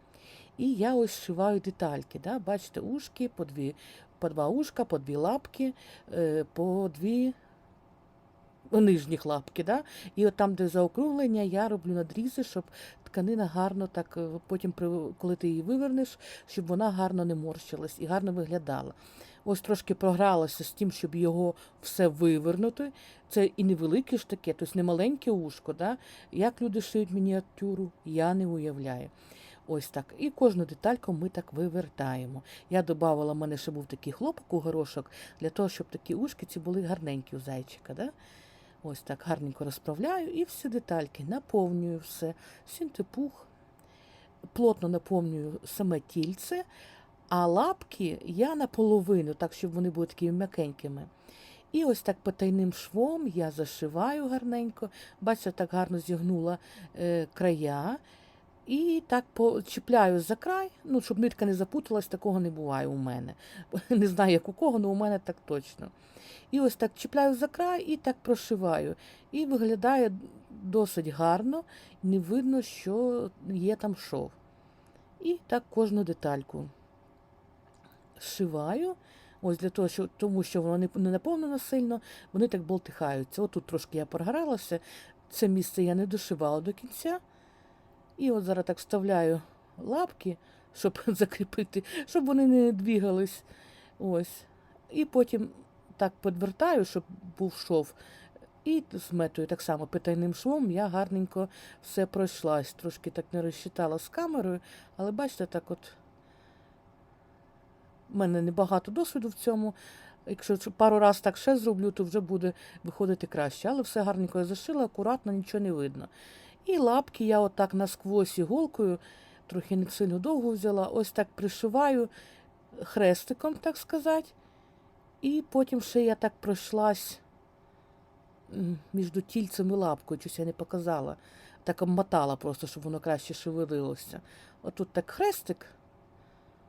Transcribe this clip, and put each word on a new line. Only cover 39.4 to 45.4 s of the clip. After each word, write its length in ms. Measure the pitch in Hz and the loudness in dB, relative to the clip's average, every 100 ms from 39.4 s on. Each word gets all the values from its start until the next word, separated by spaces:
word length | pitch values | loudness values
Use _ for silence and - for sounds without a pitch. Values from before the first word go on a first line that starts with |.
| 143 135 | -4 -8
розправляю 640 | 143 135 - 151 269 370 330 | -8 -8 -8 -4 -2 -2 -4
і 160 | 339 | -4
всі 240 | 339 - 277 | -4 -4 -6
детальки 560 | 233 - 165 151 - 143 | -4 -2 -2 -2 -6 -6
наповнюю 720 | 247 - 214 180 175 170 165 | -6 0 0 2 0 -2 -4
все. 360 | 160 - 165 165 - - - | -8 -6 -6 -6 -16 -20 -18
Синтепух. 800 | - 320 - - - 285 - - - - _ - - - - - - - | -10 -10 -6 -8 -4 -6 -8 -20 -20 -20 _ -20 -20 -20 -20 -20 -20 -12
Плотно 360 | - 240 214 170 | 2 4 4 0
наповнюю 720 | 175 - 185 170 160 | -2 0 0 0 -4